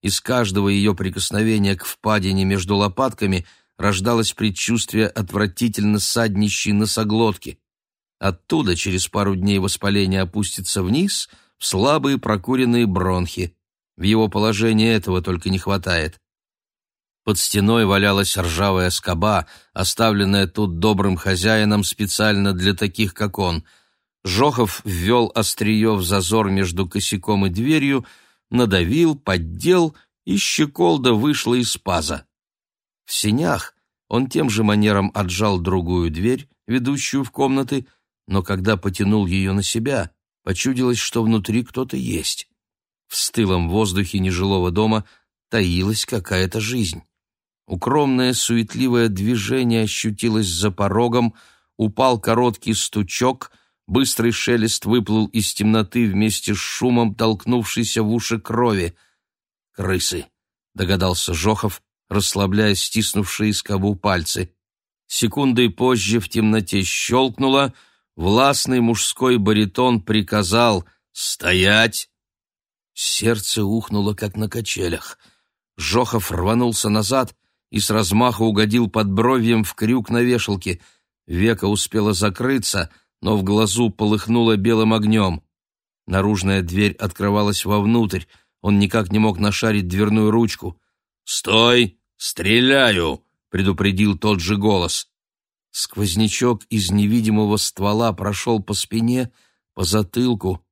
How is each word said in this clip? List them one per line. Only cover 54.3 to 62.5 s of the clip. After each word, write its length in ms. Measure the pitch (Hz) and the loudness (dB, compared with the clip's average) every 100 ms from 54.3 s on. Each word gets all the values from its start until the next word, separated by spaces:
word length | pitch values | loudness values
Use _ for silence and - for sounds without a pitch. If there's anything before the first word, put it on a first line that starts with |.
шелест 540 | 110 - 120 110 - - | 0 0 0 0 -2 0
выплыл 420 | 123 104 110 107 | 0 2 0 0
из 260 | 113 98 | -2 -2
темноты 540 | - 107 110 95 123 113 | 0 2 2 0 0 0
вместе 460 | 95 110 104 - | 2 0 -2 -4
с 40 | 101 | -4
шумом 560 | - - 123 120 113 | -6 -2 0 2 0
толкнувшейся 880 | 101 113 104 - 123 107 - 110 - | 0 -2 0 -2 -2 -2 -4 -2 -2
в 80 | 107 | 0
уши 280 | 117 - 113 | -2 -2 -6
крови. 560 | - 113 120 101 85 - _ _ _ _ _ _ _ | -4 0 0 0 -2 -8 _ _ _ _ _ _ _
«Крысы», 540 | - 95 92 - 90 - _ _ _ _ | -8 -2 -2 -2 -6 -10 _ _ _ _
догадался 600 | - 87 95 92 90 - | -6 -2 0 0 0 -4
Жохов, 480 | 82 92 110 107 - _ _ _ | -2 0 0 -2 -6 _ _ _
расслабляя 640 | 101 - - 95 | -2 -2 -2 0